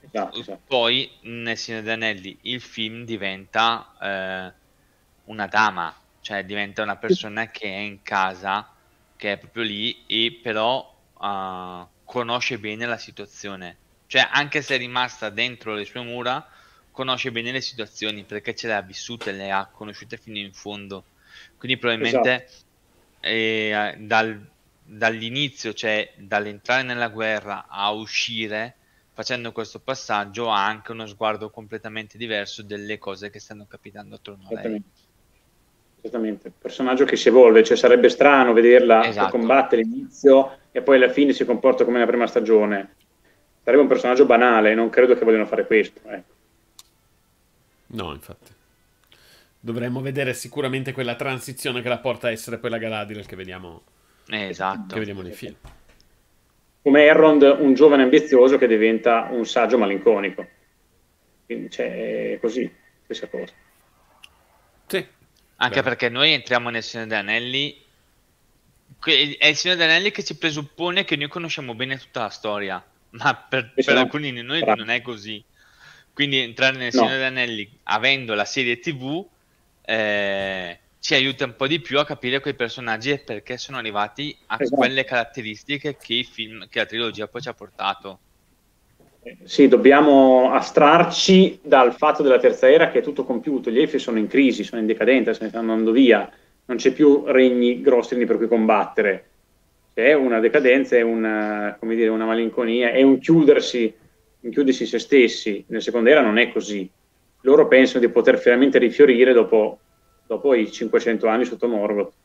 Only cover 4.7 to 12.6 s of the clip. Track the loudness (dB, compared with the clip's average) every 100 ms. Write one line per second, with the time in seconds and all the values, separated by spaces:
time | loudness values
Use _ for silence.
4.7 | _ _ _ _ _ _ -10 -4 0 0
5.7 | -2 -10 -12 _ _ -12 -10 -8 -10 -10
6.7 | -8 -8 -8 -8 -10 -10 -10 -10 -12 -12
7.7 | -12 -14 -16 -8 -4 -4 -6 -8 -8 -10
8.7 | _ _ _ _ _ -10 -10 -12 -10 -8
9.7 | -6 -10 -10 _ -4 -4 -6 -8 -4 -4
10.7 | -4 -8 _ _ _ -10 -8 -10 -12 -16
11.7 | -18 -20 _ _ -10 -6 -6 -6 -8